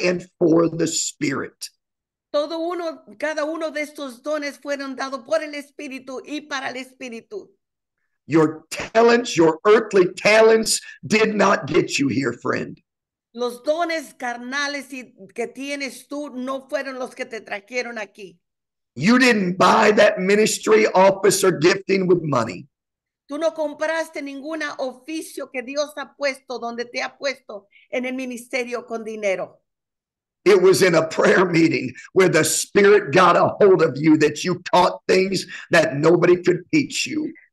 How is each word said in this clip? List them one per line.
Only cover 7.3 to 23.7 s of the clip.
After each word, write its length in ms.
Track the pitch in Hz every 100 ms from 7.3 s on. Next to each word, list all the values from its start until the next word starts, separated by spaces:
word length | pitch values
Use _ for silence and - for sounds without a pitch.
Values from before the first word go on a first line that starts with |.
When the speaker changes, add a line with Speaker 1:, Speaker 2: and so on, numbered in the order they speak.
| 202 - _ _ _ _ _ _ _ -
Speaker 1:
Your 400 | 156 156 - -
talents, 640 | - - 226 233 240 247 -
your 220 | 160 156 208
earthly 480 | 214 - 190 180
talents 680 | - 202 220 220 226 220 - - - 131
did 300 | 214 - 202
not 320 | 185 165 139
get 320 | 165 - -
you 100 | 139
here, 240 | 117 131
friend. 480 | 120 123 120 - - _ _ _ _ _
Speaker 2:
Los 300 | 233 240 247
dones 500 | 302 311 339 320 262
carnales 800 | - 247 240 247 277 285 285 -
y, 220 | 269 226 _ 190
que 140 | - 233
tienes 600 | 247 277 285 269 - -
tú 240 | 285 294
no 360 | 247 254 269 262
fueron 320 | 294 269 262
los 160 | 254 -
que 100 | 254
te 140 | 226
trajeron 580 | - 202 196 254 233 233
aquí. 420 | 202 220 185 170 _ _ _ _ _ -
Speaker 1:
You 220 | 175 247
didn't 400 | 254 214 180 180
buy 340 | 262 220 214
that 260 | 214 208 -
ministry 640 | 185 208 214 - 208 220 214
office 560 | 185 196 190 202 -
or 80 | 185
gifting 560 | 147 165 196 - 196 180
with 140 | 185
money. 460 | 160 127 113 90 - _ _ _ _ _ -
Speaker 2:
Tú 120 | 294
no 120 | 320
compraste 680 | 320 294